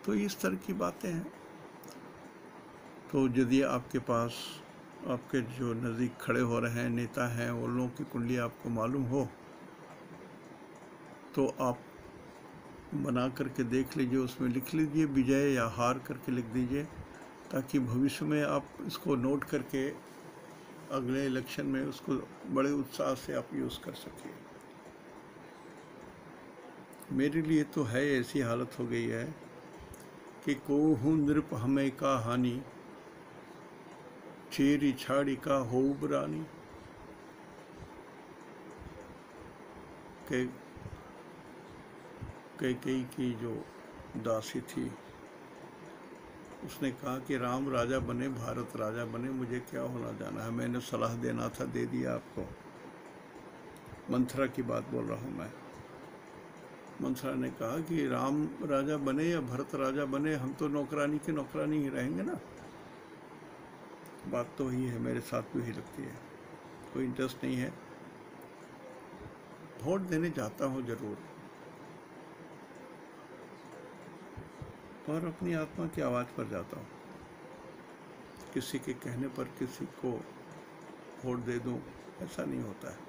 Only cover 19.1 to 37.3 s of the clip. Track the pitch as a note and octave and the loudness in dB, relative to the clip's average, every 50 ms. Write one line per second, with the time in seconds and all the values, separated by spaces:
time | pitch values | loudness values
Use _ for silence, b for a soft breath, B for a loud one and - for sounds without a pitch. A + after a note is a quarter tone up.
19.1 | D3 B2+ A#2+ C3 C#3 C#3+ C3+ - - C#3+ B2 - - C3+ C3 C#3+ D#3 - - - | 4 6 6 6 4 4 2 2 0 0 0 2 2 2 2 2 0 -4 -10 -14
20.1 | - - - - - - - - - - - - - - - - - C3+ B2+ A#2+ | -14 -14 -14 -14 -14 -14 -14 -14 -16 -16 -14 -14 -14 -14 -8 -2 -2 0 2 4
21.1 | C3 C3+ C#3 C3+ B2+ C3 B2 - - - D3 C#3+ C3+ C3 C3+ D3 C3+ - - - | 4 4 4 4 2 2 0 -2 -2 -2 0 2 2 2 2 0 -2 -4 0 0
22.1 | C#3+ B2+ - - - - - - - C3+ C3+ C#3+ D3 C#3+ C3+ C3 - - D#3+ C#3 | 2 2 0 -4 -10 -12 -6 0 4 4 6 6 6 4 2 0 -2 0 2 2
23.1 | C3+ B2+ - - D3 B2+ - - - C#3 C3 B2 B2 - - - - - - - | 2 0 0 -2 0 0 0 0 0 0 0 0 -2 -4 -6 -8 -8 -8 -10 -12
24.1 | - - - - - - - - - - - - - - - - - - - - | -12 -10 -10 -10 -12 -12 -14 -16 -16 -16 -16 -16 -18 -16 -16 -16 -16 -16 -16 -16
25.1 | - - - - - - - - - - - - - - - - - - - - | -16 -16 -16 -16 -16 -16 -16 -16 -16 -16 -16 -16 -16 -16 -16 -16 -16 -14 -14 -14
26.1 | - - - - - - - - - - - - - - - - - - - - | -16 -16 -16 -16 -16 -16 -16 -16 -16 -14 -14 -14 -14 -14 -16 -16 -16 -16 -6 0
27.1 | C3 C3 C3+ D3 C#3+ E3 D#3 D#3 D#3+ D3+ D3 D3 - - C#3+ A2+ A2+ B2+ C#3 D3 | 4 4 6 6 6 4 4 8 6 6 6 6 2 2 2 4 4 4 6 6
28.1 | C#3 C3 A#2+ - - D3 C3 A#2 A#2 A#2+ B2+ A#2+ - - B2 A#2 A#2+ A#2 A#2 A#2 | 6 6 4 4 4 2 4 4 4 2 2 0 -2 -2 0 2 2 2 2 2
29.1 | A2+ A2+ A2+ D#3 D#3 - - - - - - - - - - - - - - - | 2 0 0 -2 -4 -8 -12 -14 -14 -14 -14 -14 -14 -14 -14 -14 -14 -14 -14 -16
30.1 | - - - - - - - - C#3+ C3 - - C#3+ C#3+ D3+ D#3 D#3 A#2+ A2 D3 | -16 -16 -16 -16 -16 -6 0 0 0 0 2 4 6 8 10 8 8 8 8 6
31.1 | D#3+ D#3+ D3 C#3+ D3 D3+ D3 - - B2 A2 B2+ C#3 C#3 C#3 C#3 B2+ - D3+ C#3 | 8 8 8 8 6 6 6 4 0 0 4 6 6 8 6 4 4 4 4 4
32.1 | C3+ B2+ A2 A#2 A#2+ B2 B2+ B2 A#2+ C3 C3+ - - - - - - - - - | 4 6 4 4 4 6 6 6 4 2 -2 -6 -10 -14 -14 -14 -14 -14 -14 -16
33.1 | - - - - - - - - - - - - - - - - - - - - | -16 -16 -16 -16 -16 -16 -16 -14 -14 -14 -14 -16 -16 -16 -16 -14 -14 -14 -14 -14
34.1 | - - - - - - - - - - C#3 C#3 D3 C#3+ C#3+ C#3+ B2+ - - - | -14 -14 -14 -14 -14 -14 -12 -6 4 6 8 8 8 8 6 4 4 4 2 4
35.1 | C3 C#3 C#3+ C#3 C3+ C3 - D#3 C#3 C3+ C3 A#2 A#2+ B2+ C3+ C#3 C#3+ C#3 D3 D3 | 4 6 6 6 2 2 4 4 4 4 4 4 6 6 6 6 4 4 2 2
36.1 | C#3+ C#3 C#3 D3+ D#3 D#3 D#3+ D3+ - - - - - - - - - - - - | 4 2 2 2 0 -2 -4 -6 -8 -14 -14 -14 -14 -14 -14 -16 -16 -16 -14 -14
37.1 | - - - - | -14 -14 -16 -16